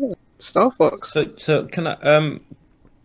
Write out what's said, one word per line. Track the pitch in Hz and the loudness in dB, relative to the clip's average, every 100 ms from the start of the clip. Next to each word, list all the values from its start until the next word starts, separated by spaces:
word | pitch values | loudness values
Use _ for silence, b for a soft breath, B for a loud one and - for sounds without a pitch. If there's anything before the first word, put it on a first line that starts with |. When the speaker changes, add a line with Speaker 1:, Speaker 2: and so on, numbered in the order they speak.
| 262 180 _ _ | -4 -8 _ _
Speaker 1:
Star | - - 240 | -4 2 2
Fox. | - 156 - - | 4 2 2 -4
Speaker 2:
So, | 156 123 - | -2 -4 -6
so | - 147 - | 0 0 0
can | 180 165 | -6 -6
I, | - | -2
um, | 143 151 156 - - - _ _ _ _ | 2 4 2 -6 -14 -20 _ _ _ _